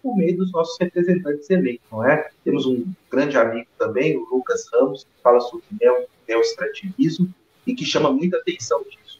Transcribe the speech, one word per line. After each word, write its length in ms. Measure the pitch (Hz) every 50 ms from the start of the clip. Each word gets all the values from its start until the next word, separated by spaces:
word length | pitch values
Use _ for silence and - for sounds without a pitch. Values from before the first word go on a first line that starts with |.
| -
por 120 | 262 214
meio 220 | 196 180 180 175
dos 140 | 175 190 185
nossos 260 | 175 165 165 165 - -
representantes 680 | 180 180 _ 180 175 175 180 180 - 147 147 147 - -
eleitos, 360 | 190 180 143 123 120 - _ _
não 160 | 113 110 113
é? 220 | 135 151 151 - - _ _ _
Temos 220 | 135 - - 127
um 200 | 131 127 120 113 190 185 _ _ _
grande 260 | - 131 147 143 135
amigo 300 | 123 113 113 117 120 - _ _
também, 380 | _ 117 107 107 123 151 160 -
o 120 | - - -
Lucas 360 | 127 127 - - - - - -
Ramos, 320 | - 120 135 - - - -
que 180 | _ _ _ _
fala 180 | 123 123 123
sobre 240 | 120 123 117 113 _ _ 104 107
neo-, 240 | 117 123 123 123 123 - _ _ _
neoextrativismo 1000 | - 110 117 113 113 - - 107 107 - - 196 190 - - 262 165 160 - 180 - - _ _ _ _ _ _
e 80 | - -
que 100 | - 156
chama 280 | - - 160 - 139
muita 260 | 131 - 170 185 -
atenção 460 | 494 - 359 349 - - - - - 403
disso. 360 | 403 - _ _ - -